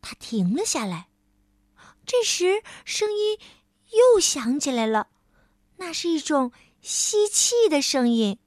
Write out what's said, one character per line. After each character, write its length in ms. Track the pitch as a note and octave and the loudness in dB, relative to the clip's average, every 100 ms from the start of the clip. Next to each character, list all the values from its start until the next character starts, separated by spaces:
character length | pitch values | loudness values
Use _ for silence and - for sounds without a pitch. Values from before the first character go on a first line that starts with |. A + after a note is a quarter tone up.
他 140 | - | -16
停 400 | - - A3+ F3+ | -18 -6 -2 0
了 100 | B3 | 0
下 200 | A4 D#4 | -2 -4
来。 240 | G#3+ E3+ F3+ _ _ _ _ _ _ _ - _ | -6 -8 -14 _ _ _ _ _ _ _ -20 _
这 180 | - B4 | -2 0
时， 400 | A4 - F4+ G4+ - - | 0 0 0 0 -4 -20
声 280 | - - G#4+ | -10 -4 -2
音 240 | G#4 G#4 G#4+ - _ _ _ _ | 0 -2 -2 -10 _ _ _ _
又 300 | A4 B4+ A4 | 4 6 6
响 400 | - C#4+ A3+ C#4 | 4 -2 -2 -2
起 100 | C#4+ | -2
来 160 | B3 A3 | -2 0
了， 220 | G#3+ - _ _ _ _ _ _ _ | 0 -4 _ _ _ _ _ _ _
那 140 | F4+ | -10
是 160 | D#4+ E4+ | -6 -2
一 120 | D#4+ | -2
种 320 | - D4 B3+ - _ _ | 0 0 -2 -6 _ _
吸 460 | - - - G#4 G#4 | -8 -4 -2 0 2
气 420 | - - A#4+ A4 | 2 0 4 4
的 140 | D4+ | 2
声 260 | C#4 C#4+ A#3+ | 0 0 0
音。 300 | A#3 G#3+ G3 | 2 0 -4